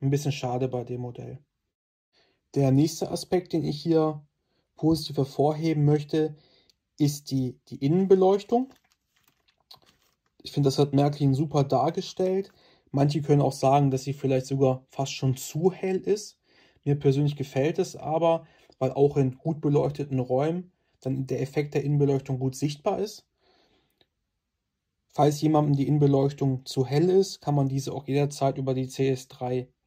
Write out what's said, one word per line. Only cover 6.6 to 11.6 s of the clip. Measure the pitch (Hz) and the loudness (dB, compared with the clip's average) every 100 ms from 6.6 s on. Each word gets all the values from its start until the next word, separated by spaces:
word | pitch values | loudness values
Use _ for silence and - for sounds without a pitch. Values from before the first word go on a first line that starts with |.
| _ _ _ - | _ _ _ -2
ist | 147 - - | -2 -2 -6
die, | 135 127 - _ | -4 -4 -6 _
die | - | -6
Innenbeleuchtung. | 139 180 190 190 190 202 - 240 262 _ _ _ _ _ _ _ _ _ _ - _ _ _ _ _ _ | 0 0 4 4 6 2 0 -2 -2 _ _ _ _ _ _ _ _ _ _ -20 _ _ _ _ _ _
Ich | - | -6
finde, | 143 139 | 0 2
das | 139 | 2
hat | 139 | 2
Märklin | 139 147 147 139 131 | 2 0 2 0 2
super | 156 147 | 0 0